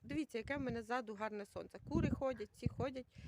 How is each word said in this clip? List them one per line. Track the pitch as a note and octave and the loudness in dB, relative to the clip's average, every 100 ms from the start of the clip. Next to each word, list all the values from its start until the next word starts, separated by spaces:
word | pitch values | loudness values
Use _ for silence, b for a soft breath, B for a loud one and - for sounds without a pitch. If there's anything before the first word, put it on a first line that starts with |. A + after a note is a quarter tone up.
дивіться, | A#3 C#4+ D4 A3 | -4 -2 0 -2
яке | G#3+ C#4+ | -2 0
в | |
мене | B3+ A#3 | 0 0
ззаду | G#3+ B3+ A3 | 0 0 0
гарне | G3+ G#3+ G#3 G3+ | -2 -2 -2 -6
сонце. | F3+ F3+ - - | -6 -8 -10 2
Кури | D#4 - | 4 6
ходять, | - C4+ A3+ G#3 - | 4 2 0 -6 -2
всі | A#3+ | -2
ходять. | - C4 C4 B3 B | 0 -2 -2 -8 B